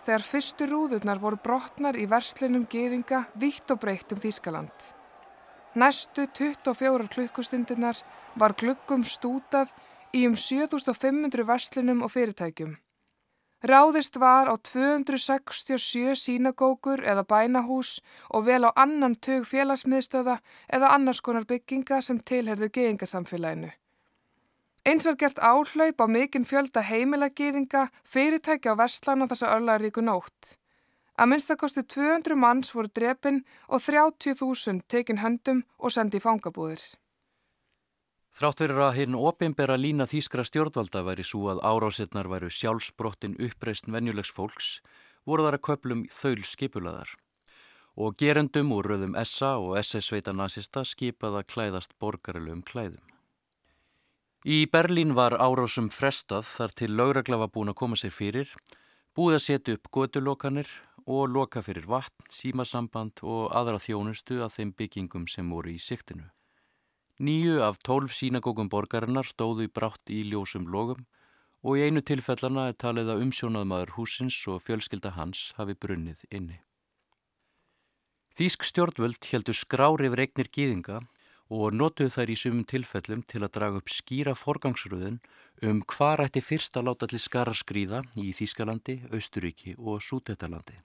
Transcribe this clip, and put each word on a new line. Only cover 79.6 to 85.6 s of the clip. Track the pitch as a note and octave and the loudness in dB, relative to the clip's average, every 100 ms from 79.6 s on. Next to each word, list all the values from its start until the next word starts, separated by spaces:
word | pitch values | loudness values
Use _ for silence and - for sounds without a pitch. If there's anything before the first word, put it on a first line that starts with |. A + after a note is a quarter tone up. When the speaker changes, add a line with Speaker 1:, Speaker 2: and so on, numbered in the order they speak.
| - B2+ C#3 D#3 | -2 4 4 4
Speaker 2:
yfir | C3+ A#2+ C3+ | 0 0 -2
eignir | - B2+ | -2 -4
gyðinga | - C#3+ G2+ E2+ G#2 B2 _ _ _ _ | -2 -2 -2 -6 -12 -12 _ _ _ _
og | A2 G#2+ G#2+ | -2 0 2
notuðu | D3+ - C3+ B2 | 0 2 -2 0
þær | A#2 | -2
í | A2 | -2
sumum | B2+ A#2+ A2 | -2 -2 -2
tilfellum | C3+ B2 G2+ - A2 - | -6 -6 -8 -6 -8 -8
til | A#2 | -6
að | G2+ - | -6 -2
draga | G#2 G2 | -2 -4
upp | - | -6
skýra | - - C3 C#3+ | -10 -6 -4 -4
forgangsröðun | B2+ - C#3+ C#3 A#2+ - F#2 F#2+ A#2 _ _ - _ | -4 -4 -2 -2 -4 -8 -8 -8 -10 _ _ -20 _